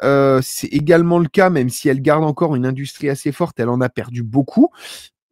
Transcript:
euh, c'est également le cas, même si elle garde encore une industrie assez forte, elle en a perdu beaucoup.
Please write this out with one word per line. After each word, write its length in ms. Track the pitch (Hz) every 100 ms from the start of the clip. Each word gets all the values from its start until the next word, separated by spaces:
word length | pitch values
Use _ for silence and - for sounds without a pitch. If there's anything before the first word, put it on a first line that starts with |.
euh, 400 | 127 139 135 131
c'est 260 | 131 - -
également 520 | 147 147 170 170 170
le 80 | 165
cas, 240 | - 185
même 180 | 160 123
si 200 | - 147
elle 120 | 135
garde 220 | 139 151
encore 320 | 156 143 170 131
une 100 | 127
industrie 440 | 131 139 - 147
assez 220 | 139 147
forte, 280 | - 170 -
elle 100 | 117
en 120 | 123
a 80 | 127
perdu 340 | - 117 120
beaucoup. 480 | 113 131 135 - 330 _ - - - _ _